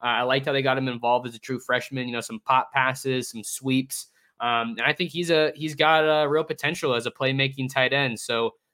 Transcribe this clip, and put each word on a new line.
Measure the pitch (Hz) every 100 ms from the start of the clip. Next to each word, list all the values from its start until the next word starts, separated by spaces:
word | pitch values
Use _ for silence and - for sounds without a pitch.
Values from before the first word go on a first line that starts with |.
Uh, | 120
I | 117
liked | 127 135 139
how |
they | 139
got | 135 131
him | 131
involved | 120 120 123 123
as |
a | 117
true | - 123
freshman, | - 123 - 131 123
you |
know, | 120
some | - 110
pop | - 131 -
passes, | 135 131 131 135 127 123
some | 113
sweeps. | - - 131 131 135 - - _ _ -
Um, | 120 117 117 110
and |
I | 127
think | 147 175
he's | 156 170
a, | 156 156 143
he's | 156
got | 147 156 160
a | 156 151 147
real | 151
potential | 156 151 143 170 147
as | 120 117
a |
playmaking | - 131 135 135 135 131
tight | 135 127
end. | 139 135 110
So, | - 117 113 - _